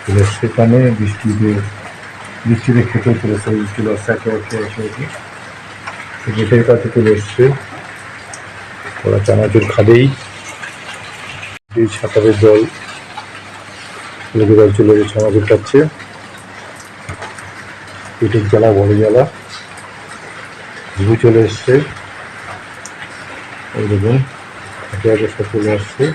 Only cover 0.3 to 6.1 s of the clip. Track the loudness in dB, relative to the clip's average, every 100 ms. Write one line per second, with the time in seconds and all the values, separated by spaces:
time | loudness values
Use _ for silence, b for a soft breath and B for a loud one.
0.3 | 2 -2 4 6 6 4 2 -2 -2 -2
1.3 | 0 2 0 -4 -10 -16 -16 -18 -16 -16
2.3 | -6 0 2 4 2 4 0 2 0 0
3.3 | -2 0 -2 -2 -4 -2 -2 -2 -2 -2
4.3 | -4 -6 -6 -6 -8 -8 -8 -10 -12 -16
5.3 | -18 -18 -18 -18 -16 -14 -14 -16